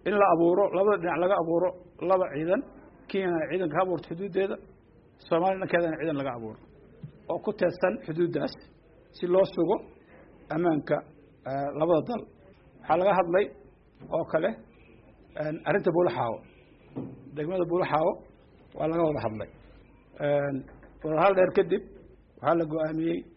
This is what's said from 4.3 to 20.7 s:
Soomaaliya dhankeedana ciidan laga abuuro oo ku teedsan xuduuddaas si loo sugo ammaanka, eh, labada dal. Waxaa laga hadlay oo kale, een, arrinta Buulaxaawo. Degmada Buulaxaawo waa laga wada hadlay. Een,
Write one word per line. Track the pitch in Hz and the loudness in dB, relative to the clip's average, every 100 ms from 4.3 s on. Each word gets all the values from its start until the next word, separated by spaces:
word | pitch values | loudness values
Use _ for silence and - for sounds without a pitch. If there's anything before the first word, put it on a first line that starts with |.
| 185 196 - - - _ - _ _ | -2 -2 -4 -12 -20 _ -20 _ _
Soomaaliya | - 165 185 190 | -2 0 0 -2
dhankeedana | 190 175 170 147 | 0 0 0 -2
ciidan | 160 143 | -4 -4
laga | 135 | -4
abuuro | 120 110 110 - - - - - - | -8 -10 -14 -20 -20 -20 -20 -20 -18
oo | - 175 | -8 -4
ku | - | -4
teedsan | 208 180 165 185 214 | 0 -2 2 0 -2
xuduuddaas | - 160 175 143 - - - - - - - - | -8 -2 0 0 -4 -8 -20 -20 -20 -20 -20 -8
si | 175 | 2
loo | 180 190 | 4 2
sugo | - 170 226 - - - - - - - | 2 0 0 -4 -20 -20 -20 -20 -20 -8
ammaanka, | 156 175 151 - 147 - - - - 131 | -2 0 0 0 -4 -4 -20 -20 -16 -8
eh, | 135 139 | -6 -4
labada | 143 165 160 | -2 2 2
dal. | - 240 - - - - - - | 2 -6 -8 -20 -20 -20 -20 -18
Waxaa | - 165 | 0 2
laga | 190 | 4
hadlay | 180 175 180 208 - - _ _ _ | 4 4 2 0 -6 -20 _ _ _
oo | - 160 156 | -6 -4 0
kale, | 160 185 226 - - - - - - - - | 0 0 -4 -16 -20 -20 -20 -20 -20 -16 -8
een, | 151 160 | -6 -4
arrinta | 151 190 180 | 0 2 2
Buulaxaawo. | 165 180 - 120 107 - - - - - 135 123 - - | 2 2 0 -4 -4 -12 -20 -20 -20 -14 -12 -12 -14 -14
Degmada | 143 151 185 170 | -8 -4 -2 0
Buulaxaawo | 175 165 151 170 - - - - - - | 0 2 2 2 -2 -12 -20 -20 -20 -20
waa | - 156 | -6 -2
laga | 165 | 0
wada | 165 147 | 0 0
hadlay. | 113 107 98 - - - - - - - | -4 -6 -12 -14 -20 -20 -20 -20 -20 -4
Een, | 147 143 143 135 - | 0 0 0 -6 -10